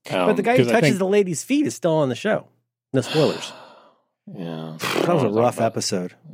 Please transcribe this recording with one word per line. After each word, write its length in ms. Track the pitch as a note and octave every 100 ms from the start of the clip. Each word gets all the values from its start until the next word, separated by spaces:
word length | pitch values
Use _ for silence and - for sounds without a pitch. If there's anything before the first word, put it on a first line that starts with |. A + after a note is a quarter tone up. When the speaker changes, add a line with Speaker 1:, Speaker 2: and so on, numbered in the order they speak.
Speaker 1:
But 60 | -
the 200 | F#2+ F2+
Speaker 2:
Um, 60 | G3+
Speaker 1:
guy 140 | G#3+ B3+
who 80 |
Speaker 2:
'cause 40 | B2
I 60 | A3+
Speaker 1:
touches 120 | D3+
Speaker 2:
think 80 | F3+
Speaker 1:
the 80 | F#3
lady's 360 | G#3 F#3 D#3+
feet 240 | - C#4+ D4
is 80 |
still 200 | - E3+
on 140 | D#3 C3+
the 60 |
show. 320 | A#2 G#3+ C3 - _ _ _ _
No 80 | C3+
spoilers. 520 | - D#3 B2+ E2 - -
Speaker 2:
<sighs> 40 | - - - _ _ _ -
Yeah. 420 | D#3+ E2+ E3 D#2+ D#2+
Speaker 1:
That 0 |
was 20 |
a 200 | - -
Speaker 2:
I 40 | -
don't 280 | E3+ A2+ G#2+
know 40 |
Speaker 1:
rough 180 | A#2+ A#2+
Speaker 2:
about 80 | A2+
Speaker 1:
episode. 480 | A2+ - G2 F2+ - -